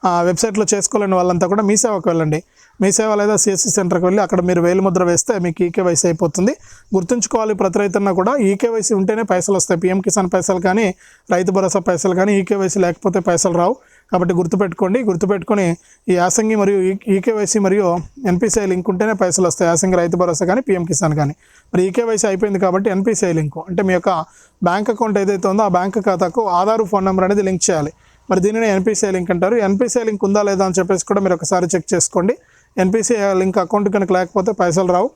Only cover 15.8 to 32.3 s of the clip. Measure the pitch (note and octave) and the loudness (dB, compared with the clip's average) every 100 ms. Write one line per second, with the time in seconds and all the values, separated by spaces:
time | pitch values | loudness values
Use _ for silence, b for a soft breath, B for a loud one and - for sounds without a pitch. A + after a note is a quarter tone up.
15.8 | b b - F3+ F3+ G3 A3 A3 G3 G3+ | b b -2 0 2 0 0 0 2 2
16.8 | F#3 G3 - G3 F#3 A3 G3 A3 F#3+ G3+ | 0 -2 0 0 0 -2 0 0 2 2
17.8 | F#3+ F3 D#3 - A#3+ F3 A3+ A3+ G3 F#3 | 2 0 -6 -8 -2 0 0 0 0 -2
18.8 | F3 F#3 G#3+ G#3+ F#3 F3 F#3 - E3+ E3 | -2 -2 -2 0 0 2 0 2 0 2
19.8 | F#3 F3+ E3+ F3 F3+ D#3+ F3+ G3 - F#3+ | 2 0 0 0 0 0 0 -2 0 -2
20.8 | E3 D3+ E3 D3+ C#3+ D3+ b b b F3 | -2 -2 0 0 -2 -4 b b b 0
21.8 | F#3+ F#3 A#3 A3 A3 F#3+ G#3 F#3+ F#3 F#3 | 0 0 0 0 0 0 0 0 0 0
22.8 | G#3 F#3+ G3+ G#3 F#3 D#3+ D3+ E3 F3 F3 | 0 0 0 0 0 0 -2 -6 -6 -2
23.8 | F#3+ F3+ G3 F3 D#3+ b b _ F#3 F#3 | 0 2 0 -2 -4 b b _ -2 0
24.8 | G#3+ G#3+ A3+ G3+ G3 G3+ G3 G3 G#3+ F3+ | -2 -2 0 0 0 0 0 0 2 2
25.8 | F#3+ G#3 G3 F#3 F3+ B3 G#3+ F3 G3 A3+ | 0 -2 -2 0 0 0 0 2 2 0
26.8 | G#3 G3+ F#3+ F#3+ F#3 G3+ F#3+ F#3 - E3 | 0 0 0 0 2 0 0 -2 0 0
27.8 | D3 - b b _ F#3 F#3 A3 A3+ F#3+ | -2 -8 b b _ 0 2 2 2 2
28.8 | F#3+ G#3 G#3 F#3+ F3+ F3+ F3+ A#3 G3 G3 | 0 0 -2 -2 -2 0 2 2 2 0
29.8 | B3 B3 A3 G3+ G3 G3+ G3+ G3 F#3+ F3+ | 0 0 -2 -2 0 2 2 0 0 0
30.8 | F3+ F#3+ - G3+ F#3+ F3 E3 F#3 F3+ F3+ | 0 -2 0 0 0 -2 0 -2 0 -2
31.8 | - F3+ - F#3+ F#3 | -2 -2 0 0 0